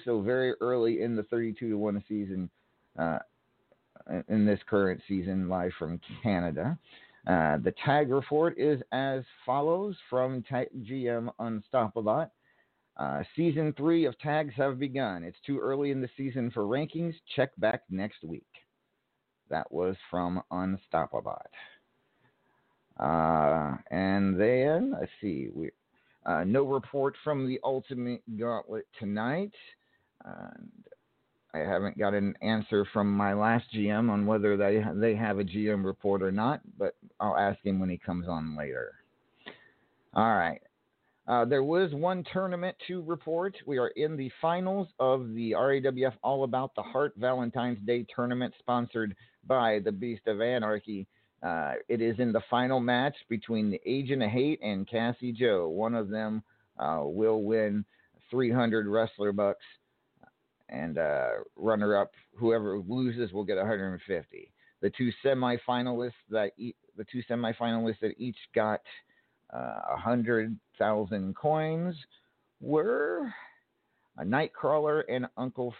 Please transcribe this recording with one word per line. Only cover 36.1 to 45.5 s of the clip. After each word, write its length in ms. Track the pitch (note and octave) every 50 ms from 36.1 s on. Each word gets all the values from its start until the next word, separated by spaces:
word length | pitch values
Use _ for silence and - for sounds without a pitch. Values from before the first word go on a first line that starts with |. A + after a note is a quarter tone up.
| G2 G2 G2
or 80 | F#2+
not, 280 | F#2+ G#2 A2 C3 D3+ - - - -
but 200 | - G2+ - - _ - - _ -
I'll 160 | G2+ G#2 -
ask 280 | F#2+ G2+ G2+ F#2+ - -
him 140 | G2+ G2 F#2
when 100 | F#2+ F#2
he 100 | F2 -
comes 280 | - F#2+ F2 F2+ E2+
on 300 | F2+ E2+ D#2+ D#2 D#2 D2+
later. 380 | D2+ D2 C#2 B1+ B1 A1+ G1+ - - _ _ _ _ _ _ _ _ _ - - - - - _ _ _ _ _ _ _ _
All 220 | - - A2 A2+ G#2+
right. 260 | F#2 E2+ E2 B1+ - - _ _ _ _ _ _ _ _ _ _ _ _ -
Uh, 160 | B2 A#2+ A#2
there 180 | B2 C#3+ C3+
was 320 | C3+ D3 E3 F#3 F#3+ D#3+ C#3+
one 300 | C#3+ E3 F3+ F#3 F3+ - -
tournament 440 | - F#3 F#3+ F#3 F3+ F3 F3+ F#3 E3+ - - -
to 140 | F#3 F3+
report. 520 | D#3+ D#3+ E3+ D3 - D#3+ E3 E3+ F#3 G3 F#3+ - -
We 140 | - C#3+ B2
are 100 | A#2+ -
in 280 | - A#2 D3+ D#3 D#3+
the 160 | C#3 C3 B2 - -
finals 460 | - E3 E3+ F3+ F#3 F#3 G3 G3+ F#3 D#3+ _ -
of 340 | C3 B2+ C3 C3 B2 A2+ A2
the 200 | A#2 A#2 A2+